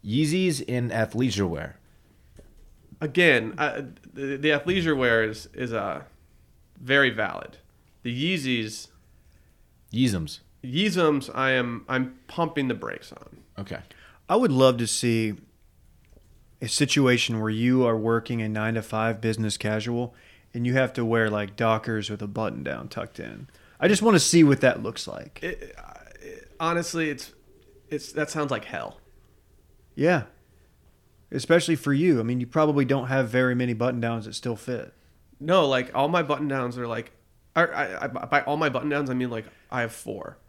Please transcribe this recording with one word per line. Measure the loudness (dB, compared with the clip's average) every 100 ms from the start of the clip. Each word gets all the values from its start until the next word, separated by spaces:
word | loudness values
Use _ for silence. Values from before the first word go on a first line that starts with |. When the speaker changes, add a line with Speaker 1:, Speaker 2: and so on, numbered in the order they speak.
Speaker 1:
Yeezys | -2 0 2 2 0 0
in | -4 -4 -2
athleisure | -2 -2 0 0 0 -2
wear. | -2 -8 -14 _ _ _ _ _ -20 -20 -20 -20 _ _ -10
Speaker 2:
Again, | -4 4 6 4 2 -4
uh, | -4 -4 -10 -16 -20
the, | -10 -8 -2
the | 0
athleisure | 0 0 0 0 2
wear | 4 4
is, | 2 -4 -14
is, | -10 -6
uh, | -4 -4 -8 -12 _ _ _ _ _ _ -18
very | 2 4 4
valid. | 2 -4 -6 -12 -18 _ _ _ _
The | -8 -4 -2
Yeezys. | -2 -2 -2 -4 -10 -18 _ _ _ _ _ _ _ _ _ _
Speaker 1:
Yeezums. | 0 0 0 -4 -10 _ _
Speaker 2:
Yeezums, | -6 -2 0 2 2 2 -2
I | -2 0
am, | 2 0 -6 -4
I'm | -2 -2 -8 -12
pumping | -4 -2 -2 -2
the |
brakes | -4 -6 -12 -14
on. | -20 -20 -20 _ -14
Speaker 1:
Okay. | -10 -12 -14 -20 -20 _ 0
Speaker 3:
I | 2
would | 4
love | 6 6 6
to | -2
see | 0 0 2 0 -4 -14 _ _ _ _ _ _ -20 _ -20 _ _
a | -4
situation | 0 2 4 4 4 2 -2
where | -2
you | 0 2 4 4
are | 2
working | 2 0 0 -4
a | -2
nine-to-five | -2 -2 -2 -4 -2 -2 0
business | -2 0 -2 -2
casual | -2 -2 -2 -4 -6 -10 -20 -20 _
and | -4 0
you |
have | 2 2
to | 0
wear, | 0 2 2
like, | 0 -4
Dockers | 0 2 2 0 -4 -4
with | -8
a | -8
button | -4 -4 -4
down | -8 -8 -8
tucked | -10 -10 -12
in. | -14 -14 -18 -20 -20 0
I | 4
just | 4
wanna | 6 6
see | 6 8
what | 8 8
that | 4 2
looks | -6 -8 -10
like. | -10 -12 -12
Speaker 2:
It, | -10 -10 -14 -18 -20 -20 -20 -20
it, | -18 -18 -20 -6
honestly, | -2 -2 -2 -2 -4
it's, | -4 -12 _ _ -20 _ -20 _
it's, | -8 -6
that | -6 -4
sounds | -2 -2
like | -4
hell. | -6 -10 -10 -14 _ -20 _ _ _ _ _ _ _
Speaker 3:
Yeah. | -2 2 2 -2 _ _ _ _ _ _ _ _ _ _
Especially | -8 2 2 4 -2
for | 0
you. | 2 4 2
I |
mean, | 2 -2
you | -2
probably | 2 2 2 2
don't | 0 2
have | 0 2
very | 2 2
many | 2 -2
button | 0 -2 0
downs | -2 -4
that | -6
still | -8 -6 -6
fit. | -6 -8 -8 _ _ _ _ _
Speaker 2:
No, | 2 4 4
like, | 2 0
all | -2 0
my | 0
button | 0 -2 -2
downs | -2 -4 -6
are, | -6
like, | -8 -10 _ _ _ _
I, | 0 2
I, | 0 -4 -4
I, | -6
by | -6 0 0
all | 2 0
my | 0
button | 0 -2
downs, | -2 -2
I |
mean, | -2 -2
like, | -6 -10 _ _
I | -4
have | -4
four. | -6 -10 -10 -10 -16